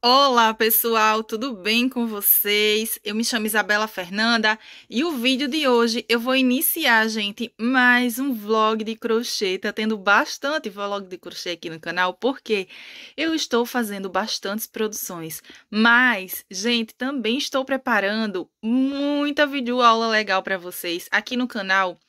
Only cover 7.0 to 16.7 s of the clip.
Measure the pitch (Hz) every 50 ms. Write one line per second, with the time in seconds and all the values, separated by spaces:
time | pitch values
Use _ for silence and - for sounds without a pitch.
7 | 220 220 214 220 208 202 202 - 233 - _ _ 214 240 262 262 247 247 247 247
8 | 247 247 220 240 277 285 262 220 202 208 220 220 220 220 220 220 214 214 226 220
9 | - 226 220 226 240 233 - - 220 190 185 190 - 214 208 - 214 220 220 208
10 | 190 196 202 220 294 294 - - - 277 302 311 302 214 185 202 202 202 202 202
11 | 196 185 185 175 - 175 - - - 180 175 165 - 170 160 160 - 170 165 180
12 | 185 185 180 _ - 247 269 - _ - 220 202 185 - - - - - - -
13 | - - _ - 302 330 320 311 - - - 233 240 233 - 254 233 208 202 196
14 | 190 190 180 185 208 214 - - - 196 202 220 - - _ - 220 214 208 -
15 | - - 185 170 165 160 156 - _ - - - _ _ - 214 220 233 233 240
16 | 254 254 233 196 185 180 - - - _ 196 185 202 233